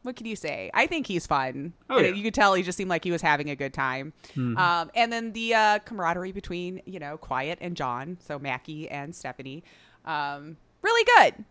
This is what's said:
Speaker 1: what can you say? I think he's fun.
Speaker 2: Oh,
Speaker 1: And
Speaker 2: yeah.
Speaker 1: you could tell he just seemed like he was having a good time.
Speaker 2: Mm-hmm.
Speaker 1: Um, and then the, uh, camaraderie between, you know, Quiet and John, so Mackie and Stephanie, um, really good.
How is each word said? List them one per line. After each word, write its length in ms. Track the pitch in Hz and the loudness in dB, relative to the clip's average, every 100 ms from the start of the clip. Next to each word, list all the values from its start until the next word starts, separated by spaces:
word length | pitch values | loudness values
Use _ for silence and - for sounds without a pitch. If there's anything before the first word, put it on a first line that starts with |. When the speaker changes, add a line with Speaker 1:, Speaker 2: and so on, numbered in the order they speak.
Speaker 1:
what 140 | 247 247 | -10 -8
can 100 | 226 | -8
you 80 | |
say? 360 | 208 156 139 92 | -6 -6 -6 -2
I 120 | - 294 | 2 2
think 200 | 330 - | 0 -2
he's 200 | 175 - | -4 0
fun. 480 | 143 131 135 156 - - | 0 0 -6 -10 -12 0
Speaker 2:
Oh, 100 | 254 | 4
Speaker 1:
And 100 | 190 | 4
Speaker 2:
yeah. 40 | |
Speaker 1:
you 80 | 196 | 2
could 100 | 214 | -2
tell 200 | - 202 | 4 6
he 80 | 269 | 6
just 140 | 180 175 | 2 -4
seemed 140 | 185 | -2
like 140 | 165 | 0
he 80 | 180 | 0
was 100 | 170 | 0
having 280 | 165 147 147 | 2 2 0
a 60 | 139 | -4
good 160 | 139 | -6
time. 400 | 139 135 131 143 - - | -2 -2 -2 -10 -14 -10
Speaker 2:
Mm-hmm. 260 | - 123 117 | -4 -2 2
Speaker 1:
Um, 320 | 180 170 165 226 | 2 2 0 0
and 160 | 233 | 0
then 200 | 233 226 | 0 -6
the, 220 | 220 226 | -6 2
uh, 240 | 226 214 208 | 4 4 2
camaraderie 520 | - 214 170 170 185 | -2 -2 -2 -2 -4
between, 500 | 196 - 175 180 185 - | -10 -8 -8 -6 -10 -12
you 120 | 185 | -12
know, 180 | 147 156 | -10 -12
Quiet 420 | - 131 143 175 | -6 -4 -4 -6
and 160 | 175 175 | -8 -4
John, 420 | 131 120 143 180 - | -4 -4 -8 -12 -10
so 120 | 147 | -8
Mackie 500 | 139 127 - 151 160 | -6 -6 -8 -12 -10
and 240 | 143 143 | -10 -10
Stephanie, 480 | 165 131 127 135 147 - - _ _ | -10 -12 -12 -14 -14 -18 -20 _ _
um, 520 | 160 151 143 143 151 165 _ _ | -8 -6 -4 -8 -12 -18 _ _
really 220 | 370 466 453 466 | 2 4 8 8
good. 260 | 170 - - | 8 2 -20